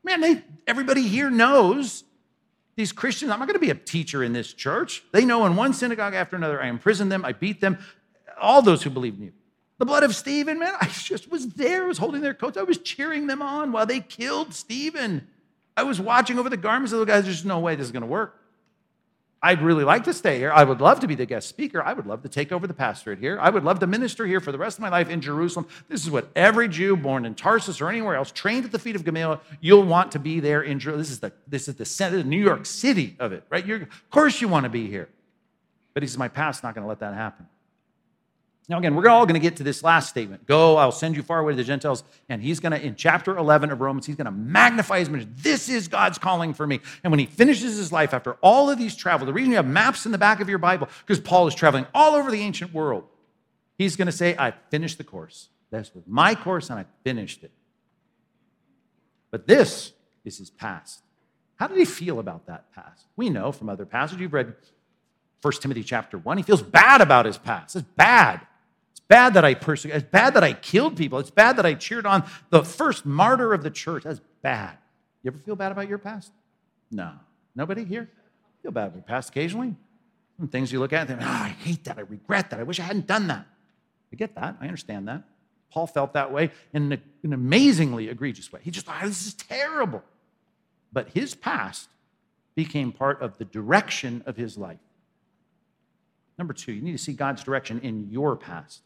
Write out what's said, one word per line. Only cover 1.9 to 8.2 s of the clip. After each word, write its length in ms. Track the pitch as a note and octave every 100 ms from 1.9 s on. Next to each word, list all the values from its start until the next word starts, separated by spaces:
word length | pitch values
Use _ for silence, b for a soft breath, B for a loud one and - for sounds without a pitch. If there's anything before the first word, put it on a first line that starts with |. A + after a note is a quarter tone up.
| - _ _ _ _ _ _ _
these 160 | - G#3
Christians. 400 | - C4 - D4
I'm 80 | G#3
not 80 | C4+
gonna 120 | G4+
be 100 | C#4+
a 60 |
teacher 480 | - - E3+ D3+ C#3+
in 100 | A#2+
this 200 | A#2+ A2
church. 500 | - C#3 G3 F4 - _
They 100 | G3
know 220 | B3 A#3
in 100 | G3+
one 180 | F3 C4
synagogue 420 | - B3 A3+ G3+
after 200 | F#3 F3+
another. 260 | F#3 D#3 C#3+
I 60 | C3
imprisoned 440 | A#2+ G3+ G3+ G3
them. 120 | F#3+
I 80 | C#3+
beat 300 | A#2+ F#3+ G#3
them. 160 | G3 - B B _ _